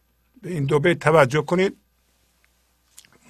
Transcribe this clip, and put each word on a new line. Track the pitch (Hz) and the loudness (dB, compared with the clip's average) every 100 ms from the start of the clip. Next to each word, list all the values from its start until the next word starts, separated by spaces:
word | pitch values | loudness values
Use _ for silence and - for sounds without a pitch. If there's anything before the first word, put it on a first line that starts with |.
| _ _ _ _ | _ _ _ _
به | 175 | -10
این | 170 | -6
دو | 139 151 | -2 0
بیت | 175 165 | 0 0
توجه | 151 156 131 151 | 2 2 2 0
کنید. | 143 175 196 - _ _ _ _ _ _ _ _ _ _ _ _ - _ | -2 -2 -2 -6 _ _ _ _ _ _ _ _ _ _ _ _ -20 _